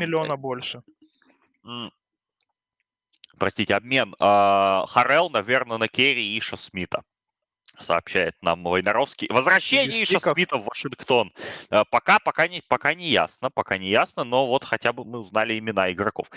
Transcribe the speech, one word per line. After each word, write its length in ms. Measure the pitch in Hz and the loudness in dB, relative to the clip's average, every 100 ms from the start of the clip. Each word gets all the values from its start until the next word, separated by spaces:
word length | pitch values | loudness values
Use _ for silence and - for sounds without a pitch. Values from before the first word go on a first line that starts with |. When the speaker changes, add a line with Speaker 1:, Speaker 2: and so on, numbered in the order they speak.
| 170 | 0
Speaker 1:
миллиона 300 | 160 156 139 | -2 -2 -4
больше. 460 | 135 127 - 120 - _ _ _ _ _ _ _ | -6 -8 -8 -14 -16 _ _ _ _ _ _ _
Speaker 2:
М, 260 | 107 120 117 _ _ _ _ _ _ _ _ _ _ _ _ _ - - | -14 -12 -12 _ _ _ _ _ _ _ _ _ _ _ _ _ -18 -4
простите, 360 | 98 - 101 | -4 -2 0
обмен, 400 | 101 117 135 110 - | 0 0 -2 -2 0
а, 680 | 98 101 101 98 98 95 - | 4 6 6 4 4 2 0
Харрелл, 420 | - 120 143 175 | 2 4 4 2
наверное, 480 | 127 101 127 123 113 | 0 0 0 0 -4
на 100 | 110 | -2
керри 500 | - 131 123 107 110 | 0 0 0 -4 -6
Иша 180 | - 95 | -8 -10
Смита, 460 | - 95 90 - - _ _ _ _ _ _ - | -10 -10 -6 -6 -8 _ _ _ _ _ _ -12
сообщает 540 | - 85 - 95 82 - | -2 -2 0 0 0 -2
нам 220 | 90 85 | -2 -2
Войнаровский. 640 | 87 90 92 107 139 - - | 0 0 2 2 0 -4 -2
Возвращение 580 | 113 135 185 - 269 254 | 2 4 2 2 0 0
Speaker 1:
Без 120 | 226 | 0
Speaker 2:
Иша 160 | 208 180 | 0 0
Speaker 1:
пиков. 20 | |
Speaker 2:
Смита 360 | 175 151 180 135 | 0 0 0 -2
в 60 | |
Вашингтон. 680 | 104 - 139 127 - 127 98 - - - - | -6 -8 -10 -8 0 2 2 -6 -14 -14 0
Э, 140 | 98 107 | 2 2
пока, 280 | 120 - 208 | 0 4 2
пока 280 | - - 165 | 2 -2 -2
не, 140 | 175 - | -4 -2
пока 260 | 123 139 | -2 0
не 140 | 165 175 | -2 0
ясно, 400 | 107 80 - 127 | 2 2 -2 -6
пока 280 | - 101 95 | -4 -4 -4
не 100 | 92 | 0
ясно, 340 | 107 170 - | 2 0 -4
но 220 | 127 127 135 | -2 0 2
вот 180 | 131 | 0
хотя 280 | - 110 117 | -2 -2 -2
бы 120 | 117 | -4
мы 160 | 110 120 | -8 -12
узнали 380 | 101 107 110 110 | -4 -2 0 -2
имена 340 | 110 101 92 | -2 0 0
игроков. 360 | 90 104 - - | 0 -2 -4 -8